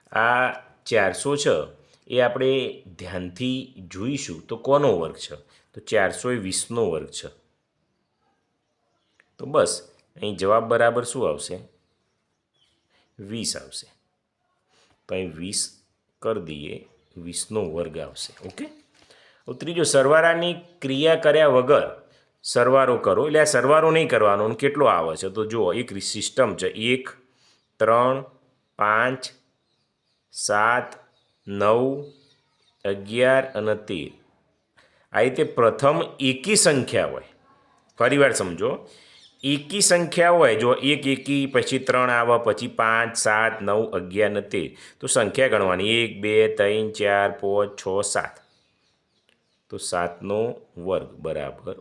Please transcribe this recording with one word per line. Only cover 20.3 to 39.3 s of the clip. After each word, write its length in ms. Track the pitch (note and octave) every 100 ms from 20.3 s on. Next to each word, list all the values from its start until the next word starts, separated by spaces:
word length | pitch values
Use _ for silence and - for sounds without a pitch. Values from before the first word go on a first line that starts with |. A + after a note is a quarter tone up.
| E3 F3 F3 - _
ક્રિયા 360 | C#3 C3+ D#3+ D#3+
કર્યા 320 | D#3 D3 D3+
વગર 540 | B2+ B2 C3 F2+ - _ _ _ _
સરવાળો 540 | - B2 A#2+ C3+ B2+ A#2
કરો. 300 | G2+ F#2+ D3+
એટલે 140 | D#3
આ 40 |
સરવાળો 460 | D3+ B2+ B2+ D#3 D#3+
નહીં 180 | D#3+ D#3
કરવાનો 360 | A#2+ G#2+ G2+
અને 100 | G#2+
કેટલો 300 | A#2 C#3 D3
આવે 320 | B2+ F2+ E2 D#2
છે 120 | F#2+
તો 160 | G2+
જુઓ, 280 | G#2+ A2+ F2+
એક 300 | F#2+ - G2+
સિસ્ટમ 520 | - G#2+ - - A#2+
છે, 120 | E2+ F#2
એક, 420 | - A2+ B2+ - - _ _ _ _ _ _
ત્રણ, 480 | A2 A#2 B2 C3+ C3+ _ _ _ _ -
પાંચ, 500 | G#2 G#2+ B2 C3 - - _ _ _ _ _ _ _ _ _
સાત, 600 | - - G#2 A2 B2 - - _ _ _ _ -
નવ, 560 | G2+ G2+ A#2 C3 C#3+ C#3+ _ _ _ _ _ _ _
અગિયાર 600 | G2+ G2 G2 A#2 B2+ C3+
અને 300 | C3 G#2 G#2+
તેર. 360 | G#2+ - F#2 C#2 - _ _ _ _ _ _ _ _ _
આ 80 | G2
રીતે 240 | B2 B2+
પ્રથમ 580 | D3+ - A2+ - C#3 E3 - -
એકી 360 | C3+ C3 F#3+ G#3
સંખ્યા 500 | F3 C#3 A2+ A2 D2+
હોય, 180 | C2 - _ _ _ _ _ _ -
ફરી 180 | B2 C#3+
વાર 160 | C#3
સમજો, 560 | A2 F#2+ E2 A2+ E3+ - - - - _